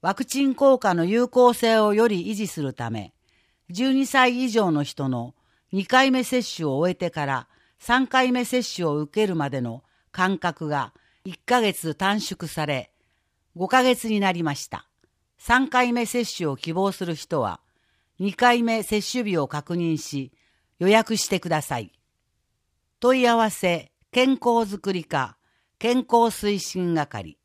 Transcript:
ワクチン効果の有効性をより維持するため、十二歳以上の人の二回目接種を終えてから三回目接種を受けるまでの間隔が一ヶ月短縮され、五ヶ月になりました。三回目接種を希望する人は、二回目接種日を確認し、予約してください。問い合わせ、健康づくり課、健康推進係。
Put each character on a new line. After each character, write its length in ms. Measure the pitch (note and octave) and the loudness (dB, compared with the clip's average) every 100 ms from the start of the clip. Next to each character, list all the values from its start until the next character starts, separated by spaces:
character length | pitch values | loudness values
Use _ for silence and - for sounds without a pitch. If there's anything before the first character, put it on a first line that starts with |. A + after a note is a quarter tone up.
ワ 140 | - G3 | -2 -4
ク 100 | B3+ | -4
チ 180 | C4 | 0
ン 120 | C#4 B3 | 0 4
効 240 | C#4 B3+ | 4 6
果 160 | G#3 F3 | 4 2
の 100 | E3+ | 2
有 220 | A3+ B3 | 2 2
効 260 | B3+ B3 | 6 6
性 240 | A#3+ A3+ A3+ | 6 2 4
を 160 | G#3+ | 4
よ 140 | G#3 A#3 | 4 2
り 240 | G3+ F3 | 2 -4
維 20 | |
持 140 | G#3 G#3 | -6 -6
す 160 | - | -4
る 100 | C#3 | -6
た 160 | B2+ A#2 | -6 -6
め、 240 | A2+ G2 _ _ _ _ _ _ | -6 -10 _ _ _ _ _ _
十 240 | F3 C4 | -2 0
二 140 | C4+ C4+ | 2 2
歳 360 | C4+ B3+ A#3+ | 4 4 4
以 60 | C4 | 0
上 220 | A3 G3 | 2 2
の 100 | D3+ | 0
人 260 | C#3 - C#3 | -2 -4 -4
の 280 | B2 A#2+ - _ _ _ | -4 -6 -14 _ _ _
二 140 | F#3+ F#3+ | -6 2
回 240 | B3+ C4+ | 4 4
目 140 | B3+ | 2
接 180 | A#3+ B3+ A3+ - | 0 -2 -2 -6
種 100 | D#3 | -4
を 120 | C3+ | 0
終 160 | F3 | -2
え 20 | F3+ | -2
て 160 | F3 | -6
か 160 | D#3+ C#3+ | -4 -4
ら 200 | C3 - _ _ _ | -4 -6 _ _ _
三 300 | - B3 C4 | -2 0 2
回 240 | C4 B3+ | 2 2
目 120 | B3 | 0
接 320 | B3 B3+ A#3+ - | 0 -2 -2 -4
種 100 | E3+ | -2
を 120 | D3 | -2
受 240 | D3 - | -2 -2
け 60 | G#3+ | 0
る 80 | E3+ | 0
ま 160 | C#3+ | -2
で 100 | C3+ | -4
の 220 | A#2+ A#2 _ _ _ | -6 -8 _ _ _
間 280 | - F#3 F#3+ | -2 -2 0
隔 280 | F3 D#3+ D#3 | -4 -4 -4
が 260 | D3 A#2 _ _ _ - | -4 -4 _ _ _ -18
一 120 | F3 - | -16 0
ヶ 160 | B3 | 2
月 320 | A3 F3+ D#3+ | 2 -2 -6
短 280 | D3 F#3+ G#3 | -2 -2 -2
縮 260 | - F#3+ D#3+ | -4 -10 -10
さ 180 | - D3+ | -6 -4
れ、 260 | C3+ - _ _ _ _ _ _ - | -4 -6 _ _ _ _ _ _ -8
五 120 | F#3 | 0
ヶ 160 | C4 | 2
月 260 | B3+ B3 A3+ | 4 0 0
に 100 | G#3+ | 0
な 120 | G3 | 0
り 100 | F3 | 0
ま 140 | D#3+ C#3+ | -4 -6
し 120 | - | -10
た。 200 | - - _ _ _ _ _ | -14 -16 _ _ _ _ _
三 300 | - A#3+ C4+ | 2 2 2
回 260 | B3+ B3 | 2 2
目 140 | A#3+ A#3 | 0 -2
接 180 | B3 A#3 | -2 -4
種 220 | - D#3+ | -4 -4
を 100 | C3 | -4
希 160 | - | -4
望 180 | E3 G3 | -2 -2
す 140 | F#3+ F3 | -2 -6
る 80 | |
人 260 | D#3 - D#3+ | -6 -4 -4
は、 200 | A2 E2+ _ _ _ _ _ _ | -2 -6 _ _ _ _ _ _
二 160 | G3 | -6
回 300 | - B3 A#3+ | 2 2 4
目 180 | A#3 A3+ | 2 -2
接 260 | - G#3+ G3 | -2 -4 -2
種 140 | B3+ | -4
日 140 | G#3+ F3 | -2 -2
を 100 | C#3 | -2
確 280 | D3 - F3 | -6 -6 -4
認 220 | E3+ D#3 | -2 -2
し、 340 | - C#3 C3 _ _ _ _ _ | -4 -8 -8 _ _ _ _ _
予 80 | F3+ | 2
約 300 | A3 A3 A3+ | 4 2 -4
し 100 | - | -2
て 120 | - | -4
く 100 | E3+ | -2
だ 120 | D#3 | -4
さ 180 | - B2 | -2 -6
い。 120 | G2 _ _ _ _ _ _ _ _ _ _ _ | -8 _ _ _ _ _ _ _ _ _ _ _
問 220 | B3 C4 | 2 4
い 60 | B3 | 4
合 80 | A#3 | 4
わ 140 | A3 | 2
せ、 420 | - F3+ E3+ - _ _ | 0 -2 -2 -6 _ _
健 200 | - B3+ | 2 2
康 340 | C4 A#3+ A#3 A3 | 2 2 0 -2
づ 140 | G3 | -6
く 140 | - | -4
り 100 | F#3 | -6
課、 340 | - D3+ C3 - _ _ _ _ | -4 -4 -4 -10 _ _ _ _
健 200 | A3+ B3 | 0 0
康 300 | - A#3 A#3 | 2 2 2
推 260 | - G#3 G3+ | 0 -2 -2
進 360 | - F#3 F3+ | -4 -4 -2
係。 440 | E3 C#3+ A#2+ E2 C#2+ | -2 -2 -6 -12 -16